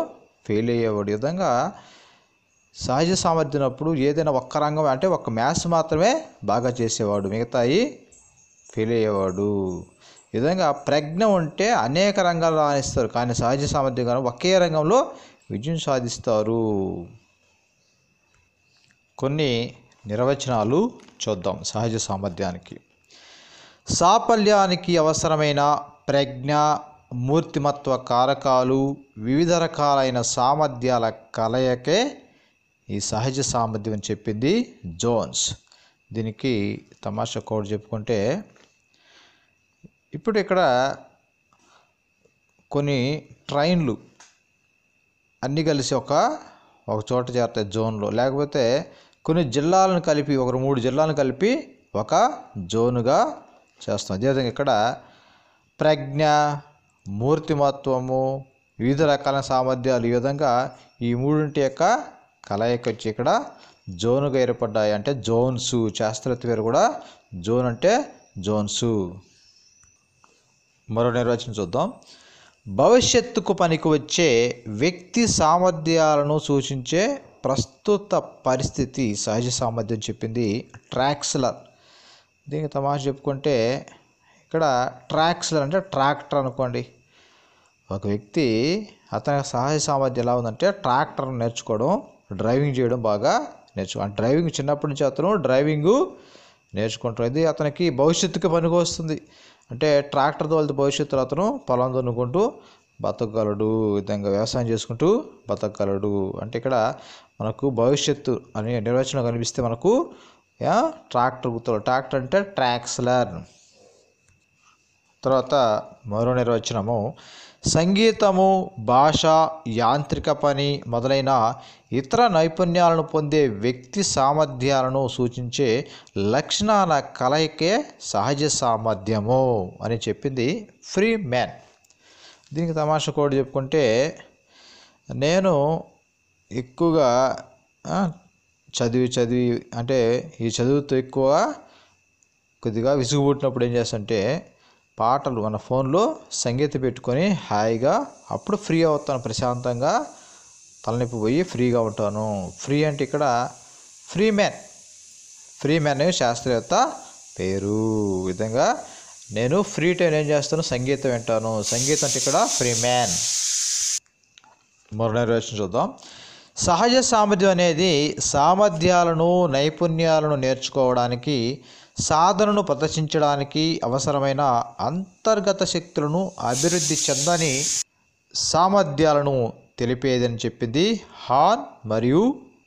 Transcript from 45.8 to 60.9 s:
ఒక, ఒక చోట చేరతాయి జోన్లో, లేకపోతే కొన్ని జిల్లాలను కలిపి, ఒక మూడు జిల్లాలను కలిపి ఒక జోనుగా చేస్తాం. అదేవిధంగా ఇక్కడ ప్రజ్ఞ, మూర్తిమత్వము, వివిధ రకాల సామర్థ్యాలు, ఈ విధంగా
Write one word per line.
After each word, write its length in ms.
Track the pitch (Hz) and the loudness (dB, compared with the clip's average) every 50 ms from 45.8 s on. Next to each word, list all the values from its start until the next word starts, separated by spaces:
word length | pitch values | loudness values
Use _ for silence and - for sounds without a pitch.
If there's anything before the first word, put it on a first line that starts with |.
| 127 - 143 | 0 0 -2
ఒక, 160 | 127 - - 139 156 196 247 311 302 - - - - _ _ _ _ _ - | -2 0 0 2 2 2 2 0 -4 -10 -16 -20 -20 _ _ _ _ _ -6
ఒక 100 | 107 107 107 - | -4 -4 -4 -2
చోట 140 | 127 123 123 127 120 | -2 -2 -2 -2 -2
చేరతాయి 340 | 123 120 110 - 113 107 98 | -2 -2 0 -2 -4 -4 -4
జోన్లో, 400 | 95 113 110 113 110 107 104 101 | -2 -2 -2 -2 -2 -2 -4 -2
లేకపోతే 560 | 104 113 120 135 131 139 147 143 - 151 123 113 123 147 - - - - - _ _ _ - | 0 0 0 0 0 -2 -4 -2 0 0 2 2 2 0 -2 -6 -14 -20 -20 _ _ _ -4
కొన్ని 200 | - 160 170 170 127 110 139 | -2 0 0 0 0 0 0
జిల్లాలను 460 | 143 165 185 190 190 190 185 175 - 170 | 0 2 4 4 4 4 2 0 0 0
కలిపి, 260 | 151 147 143 143 143 | 0 0 0 0 0
ఒక 220 | 135 127 127 123 131 131 | 0 0 0 0 0 0
మూడు 140 | 135 139 127 | 0 0 0
జిల్లాలను 380 | 113 127 127 143 156 156 151 143 | 0 0 2 2 0 2 2 0
కలిపి 320 | 139 131 127 127 185 220 254 311 - - - _ _ _ - | 0 0 0 0 0 0 0 -2 -4 -10 -18 _ _ _ -6
ఒక 180 | 101 110 - 156 175 220 269 302 - - - - 104 92 87 107 | -6 -2 0 2 2 2 2 0 -4 -12 -14 -12 -12 -8 -4 0
జోనుగా 460 | 113 117 123 123 123 113 120 147 180 240 311 - - - - _ _ _ _ _ _ | 0 2 2 2 0 2 2 2 2 2 0 -2 -8 -14 -20 _ _ _ _ _ _
చేస్తాం. 360 | - - 104 101 - - 101 95 | -8 -6 -6 -6 -4 -6 -6 -2
అదేవిధంగా 340 | 113 135 139 135 131 120 - | 0 0 0 0 -2 -2 -4
ఇక్కడ 160 | - 143 135 120 104 107 120 - - - - - _ _ _ _ _ _ _ _ _ _ _ _ - | -2 0 0 2 2 2 0 -2 -4 -10 -20 -20 _ _ _ _ _ _ _ _ _ _ _ _ 0
ప్రజ్ఞ, 440 | - 156 156 139 139 135 139 147 156 151 147 147 147 147 147 143 - - _ _ _ _ _ _ _ | 2 2 2 2 -2 -4 -2 0 2 2 4 4 2 0 -2 -4 -8 -14 _ _ _ _ _ _ _
మూర్తిమత్వము, 1200 | 95 98 104 117 135 156 156 156 - 156 143 143 139 135 139 - 139 131 127 127 127 131 131 131 131 135 135 135 - _ _ _ _ _ - | -10 -6 -2 0 2 2 0 0 0 0 2 2 2 0 0 -2 -2 -2 -2 -2 -2 -2 -2 -2 -2 -4 -6 -10 -14 _ _ _ _ _ -2
వివిధ 220 | 110 123 143 139 160 147 143 | 0 0 2 2 4 2 2
రకాల 260 | 135 - 143 139 139 | 2 0 0 -2 -2
సామర్థ్యాలు, 680 | 127 - 139 131 127 127 131 127 120 131 131 123 113 117 | 0 0 0 0 2 0 0 0 0 0 0 2 2 2
ఈ 80 | 120 123 | 0 2
విధంగా 340 | 117 135 139 143 151 139 120 120 131 - - - - - | 0 0 -2 0 0 2 2 2 0 -2 -6 -12 -20 -20